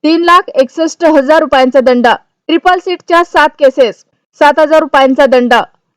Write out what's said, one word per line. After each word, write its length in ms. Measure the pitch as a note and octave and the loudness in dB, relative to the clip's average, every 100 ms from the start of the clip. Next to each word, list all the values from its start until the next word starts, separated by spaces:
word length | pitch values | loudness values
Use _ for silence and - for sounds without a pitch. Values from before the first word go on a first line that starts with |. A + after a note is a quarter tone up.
तीन 180 | D4+ E4 | -2 -2
लाख 280 | E4+ F4+ - | 2 0 0
एकसष्ट 500 | - C4+ E4 D#4+ - | -4 -4 -4 -6 -2
हजार 360 | E4 D#4 C4+ D#4+ | 0 0 2 0
रुपयांचा 400 | D4+ C4+ C4 C#4 | 0 0 0 0
दंड. 260 | B3 B3 A#3 - _ _ - | 0 0 0 -2 _ _ -4
ट्रिपल 300 | D#4+ F#4 F4+ | -2 0 -2
सीटच्या 440 | F#4 F4+ - E4+ | -4 -10 -2 -2
सात 240 | E4+ E4 D4+ D4+ | 0 0 -2 0
केसेस, 460 | C#4 C#4 A#3 - _ _ _ - | -2 0 -2 -4 _ _ _ -2
सात 180 | D4 D4 | 0 0
हजार 220 | D4+ D#4 | 0 0
रुपयांचा 460 | D#4 C#4 C4+ C4+ C4+ | 0 0 0 0 2
दंड. 280 | B3+ A#3+ A#3+ - _ _ | 2 0 -2 -4 _ _